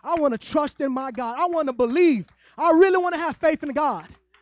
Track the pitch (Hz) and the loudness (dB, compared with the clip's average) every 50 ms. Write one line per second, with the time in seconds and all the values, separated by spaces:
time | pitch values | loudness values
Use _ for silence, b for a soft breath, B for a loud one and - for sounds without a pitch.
0 | b 277 339 339 294 277 233 - - - - 269 294 269 - - 285 277 254 262 | b -4 -2 0 0 0 0 -2 -6 -2 -2 -2 -2 -2 -4 -4 -4 -4 -4 -4
1 | 269 269 233 254 247 233 240 269 339 359 339 320 302 269 247 226 247 233 254 349 | -6 -6 -6 -6 -8 -6 -4 -2 -2 -2 0 -2 -2 -2 -2 -2 -2 0 2 4
2 | 359 339 269 208 170 _ b b b b b b 302 339 320 320 381 381 370 370 | 4 4 4 2 -2 _ b b b b b b 0 2 6 6 6 6 4 2
3 | 359 359 349 302 339 320 247 - - 311 311 302 311 294 247 285 302 277 220 165 | 0 0 -2 -4 -4 -6 -6 0 0 0 0 0 -4 -6 -4 -2 -2 -2 -2 -4
4 | 156 - - _ _ _ _ _ | -10 -16 -20 _ _ _ _ _